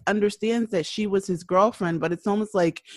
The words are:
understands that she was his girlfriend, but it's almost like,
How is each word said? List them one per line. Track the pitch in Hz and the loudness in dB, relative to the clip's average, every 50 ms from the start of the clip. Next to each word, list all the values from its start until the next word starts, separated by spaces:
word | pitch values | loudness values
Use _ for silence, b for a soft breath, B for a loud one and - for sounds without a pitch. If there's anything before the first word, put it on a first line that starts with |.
| - | -2
understands | 175 202 214 202 208 202 - 214 220 233 240 226 220 | -2 0 2 0 0 0 -2 -2 0 0 0 -2 -2
that | 202 180 156 | -2 -4 -4
she | - - - 214 | -4 -4 -4 -2
was | 208 196 196 196 | 0 -2 -2 0
his | - 180 165 - | -2 -4 -4 -2
girlfriend, | - 180 185 190 175 - - 190 170 165 160 | 0 2 4 4 2 2 0 -2 -2 0 -2
but | 147 165 | -2 -2
it's | 170 165 - | -4 -2 -2
almost | 208 202 208 214 208 - | -2 0 0 -2 0 0
like, | 190 170 165 160 - B B B | 2 2 2 0 -4 B B B